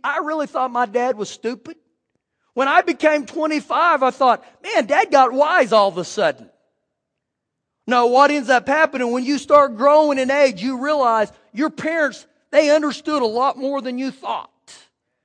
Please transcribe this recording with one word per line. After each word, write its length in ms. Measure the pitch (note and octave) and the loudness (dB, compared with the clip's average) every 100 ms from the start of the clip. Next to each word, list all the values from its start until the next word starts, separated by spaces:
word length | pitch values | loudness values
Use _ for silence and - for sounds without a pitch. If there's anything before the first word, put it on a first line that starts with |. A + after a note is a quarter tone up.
I 160 | C#4 D4 | -6 -4
really 260 | F#4 D#4 C#4+ | -4 -4 -4
thought 240 | - B3+ | -4 -4
my 160 | A#3+ A#3+ | -2 -2
dad 320 | A#3 B3 G#3+ | -2 -2 -4
was 120 | G3+ | -8
stupid. 480 | - A3+ B3 - E4 _ _ _ _ _ _ _ | -8 -10 -10 -14 -20 _ _ _ _ _ _ _
When 140 | - C4+ | -4 0
I 140 | E4 | 2
became 440 | F4+ C4+ D4+ D4+ B3+ | 0 0 0 0 -4
twenty-five, 800 | E4+ D#4 D4+ - B3+ E4+ D4+ | -6 -4 -4 -4 0 2 2
I 80 | C4 | 2
thought, 340 | - C4 G#3+ - _ | 2 0 0 -4 _
"Man, 220 | F#4 G#4 A3 | -4 -2 0
Dad 240 | C#4+ G#4 | 0 2
got 240 | C#4 C4 | 4 2
wise 400 | C4 D4 F4+ A3+ | 2 2 2 2
all 140 | A3 G3+ | 2 2
of 100 | F3 | -2
a 80 | E3+ | -8
sudden." 460 | - E3+ C#3 A2+ _ _ _ _ _ _ _ _ _ _ _ _ _ - | -2 -2 -2 -12 _ _ _ _ _ _ _ _ _ _ _ _ _ -2
No, 200 | B3 A#3+ | 0 4
what 240 | B3 C#4+ | 4 4
ends 180 | D4 A#3 | 2 0
up 180 | B3+ G#3+ | 0 2
happening, 440 | D4 D#4 C#4 B3 | 0 0 0 -4
when 120 | A#3+ | -4
you 140 | B3+ C#4+ | -2 -4
start 400 | - D4 C4+ A3 | 2 4 4 2
growing 420 | C#4 D4+ D4+ C4+ | 2 4 4 0
in 100 | B3+ | 0
age, 320 | C#4 C#4 F#3+ | 2 2 0
you 160 | A#3 B3+ | -6 -6
realize 540 | C#4 D4+ B3 A3+ G#3 _ _ | -2 0 0 0 -2 _ _
your 160 | G#3 D4+ | -6 -6
parents, 580 | - D#4 E4 C#4+ G#3 - _ _ | -4 -6 -2 -4 -6 -20 _ _
they 180 | C#4+ D4+ | 0 4
understood 520 | D4+ D4+ - - D4+ | 2 0 -6 -6 -4
a 60 | A#3 | -2
lot 300 | A3 C4+ A#3+ | -2 -2 -4
more 240 | C4+ C#4 | -6 -6
than 160 | B3 B3 | -8 -8
you 140 | C4 | -8
thought. 380 | C4 G3 F#3+ - _ _ - _ _ _ _ | -10 -10 -10 -12 _ _ -20 _ _ _ _